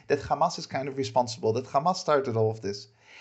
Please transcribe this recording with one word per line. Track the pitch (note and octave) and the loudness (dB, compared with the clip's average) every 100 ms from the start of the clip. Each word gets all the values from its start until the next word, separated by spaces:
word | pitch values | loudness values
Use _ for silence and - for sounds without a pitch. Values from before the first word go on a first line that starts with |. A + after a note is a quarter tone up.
| - | -2
that | C#3+ | 0
Hamas | - C#3+ E3 - | 0 0 0 -2
is | - | -6
kind | C#3 C#3 | -6 -4
of | C3 | -4
responsible, | B2 B2 A#2+ A2+ G#2+ | 0 0 0 0 0
that | A2 B2+ | 0 0
Hamas | C#3 E3 F#3 | 0 2 0
started | - D3 C3+ A2+ | 2 2 2 2
all | A2 | 0
of | A2 | 0
this." | G2 G#2 - _ _ - | -6 -6 -12 _ _ -20